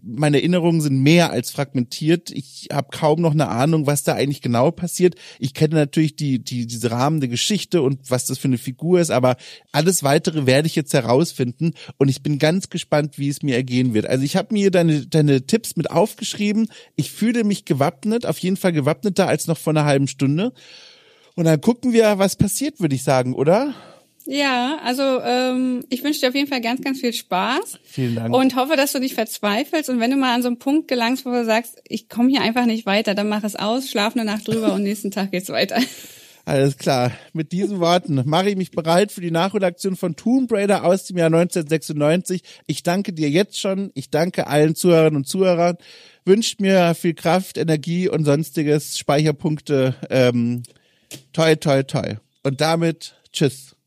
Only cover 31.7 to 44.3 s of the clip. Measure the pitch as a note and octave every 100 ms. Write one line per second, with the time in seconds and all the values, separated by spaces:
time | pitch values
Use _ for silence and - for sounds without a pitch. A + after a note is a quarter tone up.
31.7 | - - A3 _ A3 B3 C4+ A3+ A#3 A#3+
32.7 | A3 G#3+ G3+ G#3+ G3+ G#3 G#3+ G#3 G3+ G3+
33.7 | B3 C4+ G#3+ G#3 A#3+ A3 G#3+ G#3+ A3+ A3
34.7 | G3 G3+ G#3 G3+ G3+ G3 F3+ F3+ A2+ D3+
35.7 | - C4 - - - - _ - C#3+ C#3
36.7 | C#3 - C3+ B2 - - D#3+ D#3 F3 G3
37.7 | G3 E3+ F3+ F3+ C#3 B2+ D#3+ G3 G3 F#3
38.7 | - D#3+ F3 G#3 - F3 E3 F#3+ G#3 F#3+
39.7 | F3 G3 F#3 F3+ D#3+ A3+ C4 B3 G#3+ G3+
40.7 | G3 E3+ F#3+ - F3+ E3 E3 F3 F#3 D3
41.7 | D#3 - D3+ D3 F3 - F#3 - - -
42.7 | D3+ - F3+ G3+ E3 D3+ D3+ G#3 - G3+
43.7 | F#3+ G3 - - D3 E3